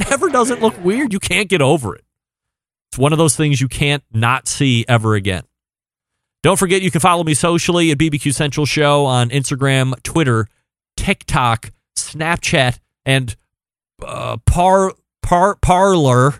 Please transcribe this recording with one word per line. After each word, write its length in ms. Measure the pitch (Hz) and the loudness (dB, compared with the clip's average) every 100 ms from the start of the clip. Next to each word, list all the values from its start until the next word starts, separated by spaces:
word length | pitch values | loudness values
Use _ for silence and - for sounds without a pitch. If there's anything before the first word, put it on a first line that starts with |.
| 190 | -4
never 200 | 277 339 | -2 0
doesn't 320 | 262 233 240 | 0 0 0
look 220 | 220 214 | -2 -2
weird. 280 | 180 233 294 | -4 -2 -2
You 80 | 185 | -4
can't 300 | - 180 202 | -2 -4 0
get 120 | 180 | 2
over 340 | 135 160 113 - | 2 0 -2 -10
it. 100 | _ _ _ _ _ _ _ _ - | _ _ _ _ _ _ _ _ -12
It's 60 | - | 0
one 140 | 139 | 0
of 60 | 156 | 4
those 180 | 160 - | 2 2
things 240 | 151 135 | 0 0
you 80 | 131 | -2
can't 360 | - 143 143 _ | -2 -2 -2 _
not 360 | 110 117 131 - | -2 0 -2 -4
see 380 | - 139 117 113 | -2 0 2 2
ever 280 | 120 110 107 | 0 2 0
again. 280 | 98 90 - _ _ _ _ _ _ _ _ _ | -2 -6 -8 _ _ _ _ _ _ _ _ _
Don't 160 | 160 190 | 0 0
forget, 220 | 190 190 | 0 0
you 100 | 185 | 0
can 80 | 165 | 0
follow 240 | 180 175 | 2 2
me 100 | 160 | 0
socially 560 | 147 170 170 - 175 165 | 0 0 0 0 0 2
at 60 | 143 | 2
B 120 | 160 | 0
B 100 | 143 | -2
Q 140 | 143 | -4
Central 320 | 131 147 151 143 | -2 -4 -2 -2
Show 400 | 151 147 143 143 | 0 2 2 2
on 240 | 123 120 | 0 0
Instagram, 720 | 139 131 135 139 135 131 127 | -2 -4 -2 0 0 -2 -4
Twitter, 440 | - 165 143 113 107 _ _ _ _ - | -4 -2 0 0 -2 _ _ _ _ -8
TikTok, 760 | - 196 - 151 123 113 - - _ - | -4 -4 -2 -2 0 -2 -8 -20 _ -12
Snapchat, 840 | - 151 156 175 - 165 127 123 _ _ - | -10 -8 -6 -4 -2 0 0 -2 _ _ -2
and, 300 | 135 127 - _ _ _ _ _ - - | -2 -2 -10 _ _ _ _ _ -20 -14
uh, 320 | 131 123 113 - | -10 -8 -4 -2
Par-, 480 | 170 180 190 190 - _ _ | 2 4 4 2 -4 _ _
Par-, 340 | - 175 196 - | 0 2 2 0
Parler. 800 | - 180 196 180 139 123 135 | 2 4 4 4 4 4 2